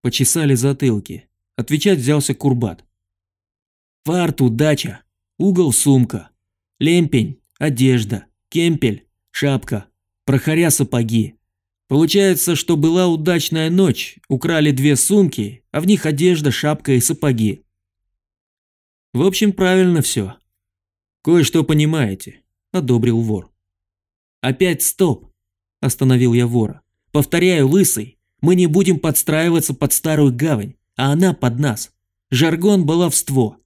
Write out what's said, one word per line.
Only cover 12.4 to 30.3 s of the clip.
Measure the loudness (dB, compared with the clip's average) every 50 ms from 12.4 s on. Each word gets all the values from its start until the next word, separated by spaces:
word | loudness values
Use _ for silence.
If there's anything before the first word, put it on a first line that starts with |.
| -2 -2 -2
что | -4 -2 -2 -2
была | 0 0 0 2 2 2
удачная | 0 0 -2 -2 -2 -2 -2 -2 -4 -4 -4 -2 0
ночь, | 2 2 2 2 0 -4 -6 -14 -14 -20 _ _
украли | -6 -4 -2 -2 0 2 2 2 0
две | 2 2 2 2
сумки, | 2 0 2 2 2 2 2 0 -4 -8 -8 -10 -16 _ _
а | -8 -4
в | 2
них | 2 2 2 2
одежда, | -2 -2 2 2 2 2 2 0 -2
шапка | -2 0 -2 -4 -4 -4 -2 0 2
и | 2
сапоги». | 2 0 -4 -2 0 -2 0 0 0 -2 -2 -6 _ _ _ _ _ _ _ _ _ _ _ _ _ _ _ _ _ _ _ _ _ _ _ _ _ _ _ _ _ _ _
«В | 0 0
общем, | 0 0 2 0 0 0
правильно | 0 0 2 4 4 4 4 2 2 0
всё». | -2 -2 -4 -6 -6 -10 _ _ _ _ _ _ _ _ _ _ _ _ _ _ _ _ _ _
«Кое-что | 2 2 2 2 2 0 -2 0
понимаете», | 2 2 2 2 2 0 0 -2 -2 -4 -8 -12 -20 -20 _ _ _ _ _ _ _ -6
одобрил | -4 0 0 0 2 2 2 0 0 0
вор. | -2 -4 -6 -6 _ _ _ _ _ _ _ _ _ _ _ _ _ _ _ _ _ _ _ -4
«Опять | -4 -2 0 0 0 0 -2 -4
стоп», | -6 -2 0 0 0 0 -4 -8 -20 _ _ _ _ _ _ _ _ _ _
остановил | -6 -6 -2 0 2 2 4 4 4 4 4
я | 2 2
вора. | 2 0 0 -2 -2 -4 -12 _ _ _ _ _ _
«Повторяю, | _ -2 -2 0 0 0 2 2 2 2 2
Лысый, | 2 4 2 2 2 0 -6 -8 -12 _ _ _ _ _ _ 0
мы | 2 2
не | 4 2
будем | 2 2 2 2 2 0 0
подстраиваться | 0 -4 -2 -2 -2 -2 -2 0 0 0 0 0 -2 -4 -6
под | -4 -4 -2 -2
старую | -2 -2 -2 0 2 2 2